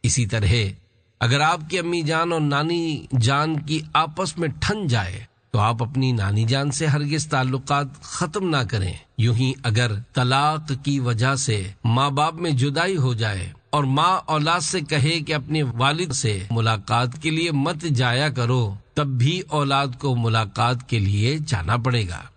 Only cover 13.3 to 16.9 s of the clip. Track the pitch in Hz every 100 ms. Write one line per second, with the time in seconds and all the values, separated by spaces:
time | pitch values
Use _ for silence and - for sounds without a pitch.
13.3 | 95 87 - _ 151 139 135 170 185 -
14.3 | 151 151 175 160 185 151 151 147 170 151
15.3 | 151 120 156 139 117 135 156 175 127 117
16.3 | 101 98 113 113 110 98